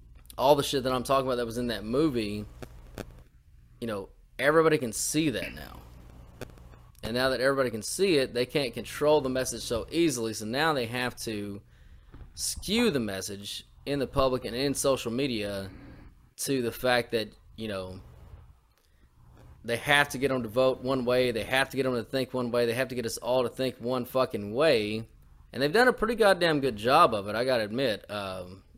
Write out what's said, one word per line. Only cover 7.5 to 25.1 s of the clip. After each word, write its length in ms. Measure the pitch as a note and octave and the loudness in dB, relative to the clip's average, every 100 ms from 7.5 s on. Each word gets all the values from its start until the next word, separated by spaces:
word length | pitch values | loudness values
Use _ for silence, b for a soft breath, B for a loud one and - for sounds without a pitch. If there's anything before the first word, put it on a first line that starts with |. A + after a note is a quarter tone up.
| C3+ B2+ | 2 0
can 120 | G#2+ | -2
see 360 | - - G3 D3 | -4 0 4 4
it, 160 | B2+ | 2
they 120 | A#2 B2+ | 0 0
can't 280 | D3+ B2+ | 0 -2
control 480 | B2 G#2 - D3 D3+ | -4 -8 0 4 4
the 80 | C3 | 4
message 320 | C3 B2+ A2+ | -2 -2 -4
so 260 | - A2+ - | -4 -4 -2
easily. 440 | D#3+ E3+ B2 A2+ | 2 2 2 -4
So 120 | G#2 G#2+ | -4 -4
now 280 | C3 D#3+ | 0 0
they 120 | C#3+ A2+ | 0 -2
have 300 | B2 B2 - | -2 -4 -6
to 380 | A#2 G#2 G#2 G2 - - - - - - - - | -8 -6 -8 -10 -16 -20 -20 -20 -20 -20 -16 -8
skew 560 | - - - A3+ A#3 | -8 -6 -2 2 2
the 80 | C#3 | 2
message 640 | G#2+ F#2+ F#2+ G2+ G2+ - - - - | -2 -4 -8 -10 -10 -12 -14 -14 -6
in 140 | C#3+ | -4
the 80 | B2 | -2
public 380 | C#3 C3+ B2+ A2 | 2 2 2 -4
and 100 | A#2 | -2
in 180 | C#3+ | -2
social 380 | C3+ C#3+ B2+ A#2+ | 0 2 0 0
media 580 | A#2+ C#3+ A2+ G2+ G2 F#2+ F2+ b b b b b - | -2 -2 -2 -4 -6 -8 -12 b b b b b -8
to 240 | - C3+ | -4 -2
the 100 | A#2 | -2
fact 400 | - B2+ B2 A#2 | -2 2 2 0
that, 200 | A2+ G#2 - - - | -2 -4 -12 -20 -12
you 120 | A2 | -8
know, 300 | G2 F#2 F#2+ - - - - - - _ _ _ _ _ _ - - - - | -6 -8 -12 -16 -20 -20 -20 -20 -20 _ _ _ _ _ _ -20 -20 -20 -14
they 140 | A2 A#2 | -6 -4
have 320 | C#3+ C#3+ C#3+ | 2 2 2
to 80 | B2+ | 0
get 120 | C3+ | 0
them 140 | C3 | 0
to 60 | A2+ | -2
vote 320 | A#2 C3 B2+ | 2 2 2
one 220 | B2+ C3 A#2+ | -2 0 2
way, 260 | B2+ B2+ | 2 2
they 120 | A2 | 0
have 260 | G2+ C3 C3+ | 0 0 0
to 80 | B2+ | 0
get 60 | |
them 120 | C3 A#2+ | -2 -2
to 80 | |
think 300 | G#2 C3+ B2 | -2 -4 -2
one 180 | B2+ A#2+ | -4 0
way, 140 | A#2+ A#2 | 0 2
they 80 | |
have 140 | A#2 B2+ | 0 -2
to 60 | B2 | -4
get 100 | A2+ | -6
us 120 | - | -4
all 260 | A#2 B2+ | 0 0
to 60 | A#2 | 0
think 260 | A#2 C3 A#2 | -2 -4 -4
one 260 | A#2 B2+ A#2+ | -4 -4 -2
fucking 480 | C3 B2 G#2+ G2+ | -2 0 -2 -4
way. 520 | A#2 D#3+ A#2+ G#2 A2 A2+ | 2 4 4 2 -4 -8